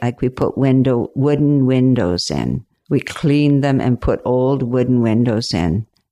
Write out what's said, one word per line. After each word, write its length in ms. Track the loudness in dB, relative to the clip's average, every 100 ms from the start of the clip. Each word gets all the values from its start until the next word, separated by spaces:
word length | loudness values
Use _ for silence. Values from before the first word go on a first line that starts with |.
like, 180 | -6 -4
we 80 | -4
put 260 | -2 -4 0
window, 540 | 2 2 2 0 -2 -2
wooden 500 | 0 2 2 2 2
windows 640 | 2 2 2 0 -2 -4
in. 340 | -4 -4 -6 -10 _ -4
We 100 | -4
cleaned 640 | -4 -4 0 2 2 2
them 180 | 2 0
and 180 | 0 0
put 220 | -2 -2
old 380 | -2 0 0 0
wooden 400 | -2 -2 0 0
windows 500 | 2 2 0 -2 -2
in. 360 | -2 -2 -2 -6 _ _